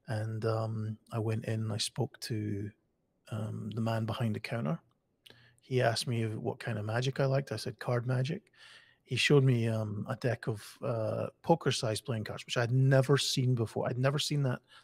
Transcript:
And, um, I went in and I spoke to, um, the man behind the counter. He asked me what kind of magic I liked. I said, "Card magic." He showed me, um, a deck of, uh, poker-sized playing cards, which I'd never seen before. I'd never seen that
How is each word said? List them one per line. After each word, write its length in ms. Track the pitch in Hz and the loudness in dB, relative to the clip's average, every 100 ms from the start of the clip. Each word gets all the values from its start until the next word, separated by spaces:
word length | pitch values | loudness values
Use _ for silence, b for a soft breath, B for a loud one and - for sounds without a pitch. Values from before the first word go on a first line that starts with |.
| - | -6
And, 380 | 110 110 110 | -4 -4 -2
um, 540 | 113 110 110 113 110 110 _ | 0 0 -2 -2 -4 -6 _
I 60 | 117 | -4
went 280 | 110 110 110 | -2 -2 -2
in 160 | 110 | -4
and 100 | 110 | -2
I 60 | 107 | -4
spoke 400 | - - 117 - | -4 -4 -6 -6
to, 500 | - 110 104 101 101 - _ _ _ _ - | -6 -4 -4 -4 -6 -12 _ _ _ _ -10
um, 380 | 110 110 110 110 | -8 -6 -6 -6
the 60 | 110 | -2
man 260 | 113 113 113 | 0 0 -2
behind 300 | - 113 104 | -2 -2 -2
the 40 | |
counter. 380 | - 117 139 165 _ _ _ _ - b b b | -4 -4 -2 -4 _ _ _ _ -20 b b b
He 220 | - 127 | -2 2
asked 240 | 123 117 - | 2 2 0
me 200 | 117 110 110 | -2 -2 -2
what 240 | 117 117 | -6 -6
kind 180 | - 110 | -6 -4
of 60 | |
magic 340 | 107 117 131 - | -2 -2 -2 0
I 60 | |
liked. 260 | 139 135 135 | 0 0 -2
I 60 | 110 | -6
said, 240 | 104 - | -8 -6
"Card 260 | - 120 120 | -2 -2 0
magic." 460 | 127 131 185 - b b b b b - | 0 -2 -4 -10 b b b b b -6
He 100 | 123 | 0
showed 280 | - 147 | 6 8
me, 240 | 131 120 113 | 8 4 2
um, 380 | 110 107 104 107 | 0 -2 -4 -4
a 80 | 110 | -2
deck 320 | 127 113 - | -2 -2 -4
of, 300 | 104 - - | -6 -8 -8
uh, 460 | 123 113 107 110 110 - | -4 -2 -2 -2 -4 -2
poker-sized 600 | - 165 143 - 117 107 | 2 4 4 0 0 -2
playing 200 | - 113 | -2 -4
cards, 220 | 107 - - | -4 -8 -4
which 120 | 127 | 0
I'd 140 | 117 | 2
never 460 | 131 135 135 131 139 | 4 6 6 6 4
seen 360 | - - 127 120 | 2 0 2 2
before. 320 | 110 113 - | 0 -2 -2
I'd 100 | 123 | 0
never 200 | 135 143 | 0 0
seen 240 | - 147 | 0 0
that 180 | 139 - - b | 0 -2 -8 b